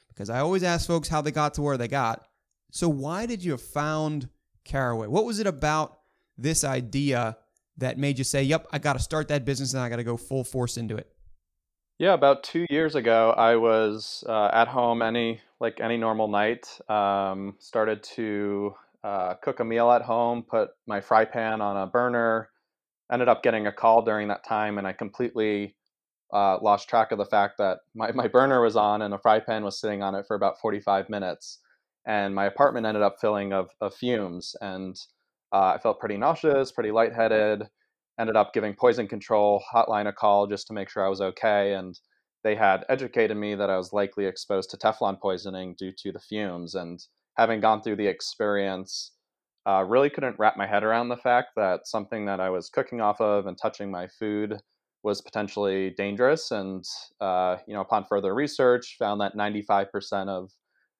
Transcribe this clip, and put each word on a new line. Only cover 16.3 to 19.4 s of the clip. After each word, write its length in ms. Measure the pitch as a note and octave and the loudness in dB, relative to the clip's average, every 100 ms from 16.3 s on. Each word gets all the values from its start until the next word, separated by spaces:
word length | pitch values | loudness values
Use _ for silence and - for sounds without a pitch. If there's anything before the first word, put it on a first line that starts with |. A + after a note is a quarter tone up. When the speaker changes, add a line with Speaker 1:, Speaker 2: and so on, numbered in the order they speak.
| G2+ G#2+ B2 - - - | 0 0 -2 -8 -16 -4
Speaker 2:
um, 680 | G#2+ G2+ G2 G2 F#2+ G2 G2 | 0 0 0 -2 -4 -8 -12
started 460 | - A#2 A2 G#2+ - | -6 -2 0 -2 -6
to, 600 | - A2 G#2 G#2 G2+ G2+ G2 _ _ | -8 -4 -2 -2 -2 -4 -8 _ _
uh, 320 | G#2+ G2+ F2+ | -6 -4 -4
cook 240 | F#2 | -4